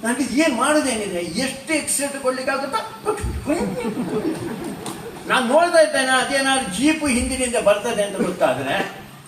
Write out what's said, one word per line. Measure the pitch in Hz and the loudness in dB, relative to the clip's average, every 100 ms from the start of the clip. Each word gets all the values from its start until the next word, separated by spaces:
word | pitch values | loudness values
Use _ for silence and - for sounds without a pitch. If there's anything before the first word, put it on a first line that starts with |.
ನನಗೆ | - 247 254 247 | -2 -2 0 2
ಏನ್ | 320 233 | 2 2
ಮಾಡೋದೇನಿದೆ, | 269 302 269 226 202 180 | 2 4 2 -2 -2 -4
ಎಷ್ಟು | 175 175 262 - - | -4 -4 -4 -6 -4
ಎಕ್ಸಿಡೆಂಟ್ | 311 - - 277 277 | -4 0 -2 -2 -2
ಕೊಡ್ಲಿಕ್ಕಾಗುತ್ತೋ | 254 262 262 269 269 440 - - - 427 - - - 320 - - 233 - - - - - - - 117 - - - - - - | -2 -2 -2 -2 -2 -4 -6 -8 -4 -4 -2 -6 -2 -2 -2 -4 -4 -4 -4 -2 -2 -4 -6 -8 -8 -8 -10 -10 -12 -14 0
ನಾನು | 226 233 | 0 4
ನೋಡ್ತಾ | 285 349 339 | 6 6 6
ಇದ್ದೇನೆ. | 302 277 262 | 6 4 2
ಅದೇನಾದ್ರು | 262 247 277 269 269 226 185 | 2 2 0 2 2 0 0
ಜೀಪ್ | 277 311 | 2 2
ಹಿಂದಿನಿಂದ | 294 247 254 254 254 226 | 2 0 0 -2 0 2
ಬರ್ತದೆ | 190 208 240 208 | 4 4 2 0
ಅಂತ | 202 190 | -2 0
ಗೊತ್ತಾದ್ರೆ | 185 - - - - 147 - - - - | -2 2 0 2 -2 -2 -4 -8 -18 -20